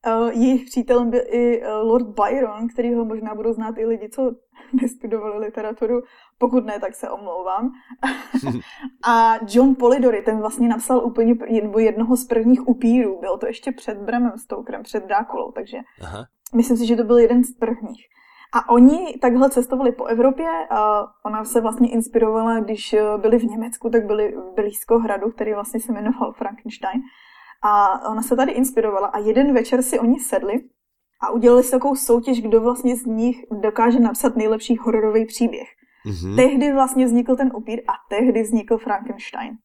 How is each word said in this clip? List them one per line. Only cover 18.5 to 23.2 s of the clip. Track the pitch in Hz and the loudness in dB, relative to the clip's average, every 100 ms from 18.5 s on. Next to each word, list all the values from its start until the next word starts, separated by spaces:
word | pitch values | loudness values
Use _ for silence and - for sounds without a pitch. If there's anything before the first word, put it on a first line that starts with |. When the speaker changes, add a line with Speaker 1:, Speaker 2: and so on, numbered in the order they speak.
Speaker 1:
A | - - | -4 4
oni | 143 254 320 349 254 | 8 8 8 -4 0
takhle | 254 247 269 | 2 4 4
cestovali | 254 247 262 262 | 2 -2 0 0
po | 254 | -2
Evropě | - 226 262 269 330 330 - | -4 2 2 2 -4 -4 -4
a | 214 214 208 - _ 214 | 0 2 0 -2 _ -8
ona | 214 | -8
se | 214 233 | -2 0
vlastně | 226 226 233 | 0 0 2
inspirovala, | 233 226 233 220 220 226 233 | 2 0 0 2 2 0 -2
když, | 208 214 - | -4 -8 -2
eh, | 214 214 | 0 0
byli | 208 | 0